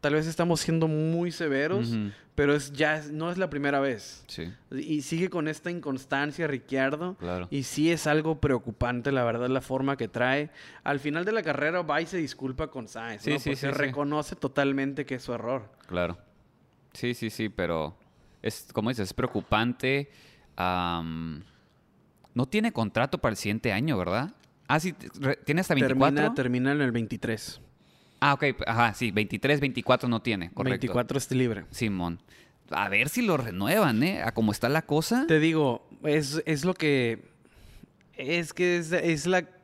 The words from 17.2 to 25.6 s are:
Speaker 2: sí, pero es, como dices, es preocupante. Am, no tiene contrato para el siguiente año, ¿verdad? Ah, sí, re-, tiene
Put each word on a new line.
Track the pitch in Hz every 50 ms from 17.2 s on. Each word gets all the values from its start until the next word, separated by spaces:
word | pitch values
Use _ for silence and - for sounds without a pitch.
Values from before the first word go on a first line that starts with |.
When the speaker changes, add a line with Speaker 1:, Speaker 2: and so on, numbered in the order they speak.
| 117 110
Speaker 2:
sí, | - - 110 107
pero | - - 90 82 85 80 78 76 101 - _ _ _ _ _ - _ _ -
es, | 110 - - - -
como | - - 107 117
dices, | 131 110 101 92
es | -
preocupante. | - - - - 107 95 - - 107 113 123 123 - - 127 135 139 143 - - - - - - - _ - _
Am, | - 90 90 90 90 90 87 85 85 82 82 80 80 82 82 76 73 95 - _ _ _ _ _ _ _ _ _ _ _ _ _ _ _ - _
no | 120 127 127
tiene | - 208 214 233
contrato | - - 113 104 - 110 120 143 - -
para | - 123
el | 107 -
siguiente | - 101 104 113 - 117 98
año, | 101 131 160 - 95
¿verdad? | 90 87 90 113 135 185 - _ - _ _ _ _ _
Ah, | 143 156
sí, | 151 190 156 - - - - -
re-, | 139 131 139 -
tiene | - - 147 170